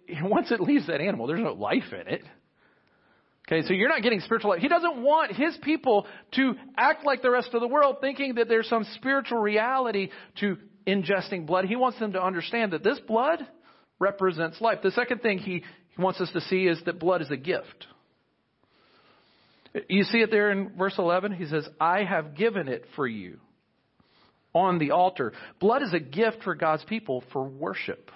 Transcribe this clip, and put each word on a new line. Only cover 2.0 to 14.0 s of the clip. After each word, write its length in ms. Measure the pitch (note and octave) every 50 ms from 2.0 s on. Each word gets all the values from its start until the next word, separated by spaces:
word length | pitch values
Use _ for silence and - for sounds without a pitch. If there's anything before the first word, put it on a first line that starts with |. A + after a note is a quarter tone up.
| E2+ F#2 D3
it. 100 | - - - - _ _ _ _ _ _ _ _ _ _ _ _ _ _ _ _ _ _ _ _ _ -
Okay, 180 | - D#3+ E3 D3
so 80 | - G3
you're 160 | F#3 A3 D4
not 140 | D#4+ C4 G3+
getting 160 | B3 A3 F3+
spiritual 320 | - - A3+ G#3+ - G#3
life. 100 | F3+ E3+
He 60 | A#3+
doesn't 340 | C#4+ E4+ E4+ E4+ E4+ D4 A#3+
want 300 | A#3+ C#4+ D4+ D#4+ D4+ A3
his 260 | F3+ A3+ D4 E4+ - - -
people 420 | C#4+ D#4+ - - C4 G#3 G3+ - - - - - - -
to 200 | C4 C4+ B3+ G#3 - - - -
act 260 | G#3 B3 D4 D#4 - C#4+
like 200 | C#4+ C4 B3+ C4
the 80 | B3
rest 180 | B3 B3 A#3+ - A#3+
of 60 | A#3
the 60 | A#3+
world, 280 | A#3+ C#4 D4+ C#4+ C4+ C4 -
thinking 360 | C4 C#4 C4 C#4 C#4 C4 A#3
that 120 | A#3 A#3
there's 220 | A#3 A3+ A3+ A3 -
some 140 | A#3+ A3+ G3+ - -
spiritual 460 | - - C4 C#4 C#4 - - A#3+ A3+
reality 720 | G#3 G#3 G#3 G#3+ A3 B3 C4+ C4+ B3 A#3 G#3 G3 F#3+ F#3+ - - - - - -
to 180 | G3+ G3+ F3 - - - _ _ -
ingesting 600 | F#3+ G3+ G3 D#3+ E3 G3 F#3 F3 - G3+ F3 D#3
blood. 180 | D3 F3+ F#3 F#3+
He 100 | F#3 A#3
wants 220 | B3+ B3+ B3 -
them 160 | - A3 G#3 F#3
to 80 | F#3
understand 520 | F#3 F#3 F#3 E3 - - A#3 A#3 A3 G3 D#3+
that 100 | D3+ E3+
this 160 | A3 C#4 - -
blood 320 | - A3 A3+ C4 D#4 E4+ E4 B3+ - - _ _ _ _ _ _ _ _
represents 640 | -